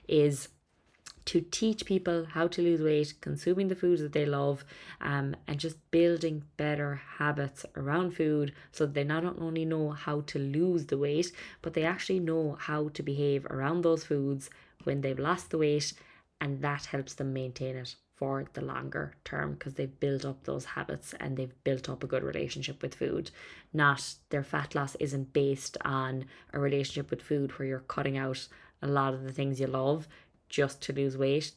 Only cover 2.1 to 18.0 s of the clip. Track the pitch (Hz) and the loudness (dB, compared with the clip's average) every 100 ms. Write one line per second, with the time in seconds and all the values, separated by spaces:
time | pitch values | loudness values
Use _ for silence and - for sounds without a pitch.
2.1 | 170 160 160 170 175 170 165 156 151 151 | -2 -2 0 0 2 4 4 4 4 2
3.1 | - 147 147 - 185 190 185 180 170 151 | -2 -8 -2 0 2 2 2 4 4 2
4.1 | 151 147 143 143 143 - - - - 151 | 0 2 2 2 0 -4 -20 -18 -8 -2
5.1 | 143 139 - - 147 160 156 _ 165 170 | -2 -2 -4 -6 -4 -4 -8 _ 6 6
6.1 | 165 160 156 147 - 151 147 147 139 - | 6 0 -2 -8 -4 0 0 -2 -4 -8
7.1 | - 147 147 139 - - - 139 160 180 | -4 0 0 -2 -6 -12 -6 0 0 0
8.1 | 180 156 151 143 - - - 147 143 143 | 0 2 2 0 -4 -10 -2 0 2 0
9.1 | 156 175 - 165 160 160 160 151 147 - | 2 0 -2 -4 -2 0 0 0 -2 -2
10.1 | 147 147 147 139 143 185 170 143 139 143 | -2 -2 -2 0 2 4 2 2 0 2
11.1 | 151 175 - - - 165 160 160 185 - | 2 0 -4 -16 -12 -4 0 0 0 0
12.1 | 190 165 160 151 - - 151 151 151 151 | 0 2 2 0 -2 -2 0 -2 -2 -2
13.1 | 143 143 139 139 135 139 170 170 160 - | 0 2 2 0 -2 0 4 4 4 2
14.1 | 147 139 139 - - - - - 139 135 | 0 2 -2 -6 -16 -20 -8 -2 0 0
15.1 | 131 143 175 - 165 151 147 147 - - | 0 0 0 0 2 4 4 0 -6 -16
16.1 | - _ - 147 139 147 143 - 139 135 | -20 _ -8 -4 -2 -2 -2 -4 -6 -4
17.1 | - 135 131 131 123 131 131 127 - | -6 -4 -4 -6 -6 -6 -6 -10 -14